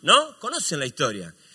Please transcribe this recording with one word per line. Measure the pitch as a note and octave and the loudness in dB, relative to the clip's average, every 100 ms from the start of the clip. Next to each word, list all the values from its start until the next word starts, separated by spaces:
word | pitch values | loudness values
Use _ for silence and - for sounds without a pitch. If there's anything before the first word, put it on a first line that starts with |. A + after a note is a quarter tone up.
¿no? | - B3+ D#4 - | 4 4 4 -6
Conocen | A#3 D#4+ - D3+ | -8 -6 -4 -4
la | C3 | -6
historia. | - C3 G#2 E2 - _ | -2 -2 -2 -12 -20 _